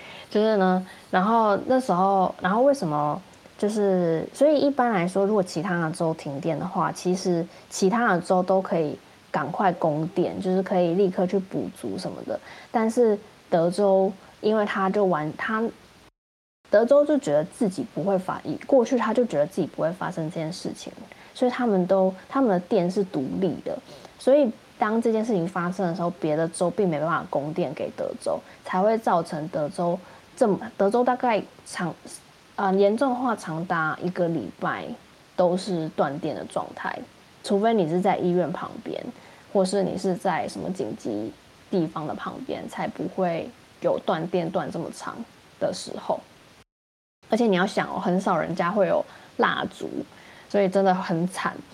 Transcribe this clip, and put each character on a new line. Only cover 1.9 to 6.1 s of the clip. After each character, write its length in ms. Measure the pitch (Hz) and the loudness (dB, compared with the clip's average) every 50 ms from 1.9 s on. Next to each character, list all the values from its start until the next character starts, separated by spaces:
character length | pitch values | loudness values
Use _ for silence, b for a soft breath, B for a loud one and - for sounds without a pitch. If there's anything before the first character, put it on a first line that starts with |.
候， 420 | 180 175 185 196 196 190 185 175 - - | 2 2 4 4 4 4 2 2 0 -2
然 100 | - 180 | -2 0
后 100 | 196 226 | 2 4
为 120 | 254 285 277 | 4 4 4
什 140 | 285 - 160 | 2 0 -2
么 340 | 151 147 147 147 147 180 185 - - - - - - - | 0 0 0 0 -2 -4 -8 -14 -20 -20 -20 -20 -8 -4
就 120 | - 202 | -2 -2
是， 580 | 214 214 202 196 190 180 175 165 165 160 - - - | 0 2 2 4 4 4 4 2 2 0 -2 -4 0
所 140 | - 269 302 | 2 4 4
以 120 | 311 277 | 6 4
一 100 | - 294 | 4 2
般 220 | 277 285 247 240 | 2 2 2 2
来 160 | 226 185 170 185 | 2 2 0 0
说， 180 | 185 196 196 | 0 2 2
如 80 | 196 214 | 2 2
果 80 | 214 | 2
其 200 | 185 - - 165 | 0 0 -2 -4
他 240 | 151 - 175 170 165 | -4 -2 -2 -2 -2
的 60 | 160 | -2
州 220 | 156 - 175 160 | -2 -2 -2 -2